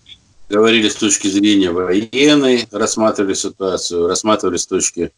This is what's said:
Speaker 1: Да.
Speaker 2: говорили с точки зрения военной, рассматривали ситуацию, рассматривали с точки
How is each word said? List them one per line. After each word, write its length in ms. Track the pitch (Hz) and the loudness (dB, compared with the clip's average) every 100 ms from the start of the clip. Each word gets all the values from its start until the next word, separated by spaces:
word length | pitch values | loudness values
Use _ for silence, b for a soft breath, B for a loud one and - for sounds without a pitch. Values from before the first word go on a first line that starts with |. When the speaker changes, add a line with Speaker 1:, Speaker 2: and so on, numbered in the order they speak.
| - - _ - - | -20 -20 _ -20 -4
Speaker 1:
Да. 60 | 104 | 2
Speaker 2:
говорили 320 | 113 113 107 | 4 4 0
с 80 | - | 0
точки 320 | 107 - 98 | -2 0 0
зрения 440 | 98 104 101 90 | 0 2 2 2
военной, 960 | 87 92 95 113 127 147 147 131 123 113 | 0 -2 -2 -2 2 4 4 2 0 -2
рассматривали 640 | 104 110 - 110 104 98 | -4 -2 0 0 0 -2
ситуацию, 760 | 92 95 - 95 87 - 87 87 | -2 -6 -6 -4 -4 -4 -2 0
рассматривали 480 | 90 110 104 95 87 | 0 0 0 0 -4
с 80 | - | -4
точки 440 | 92 - - 87 | -2 -4 -6 -8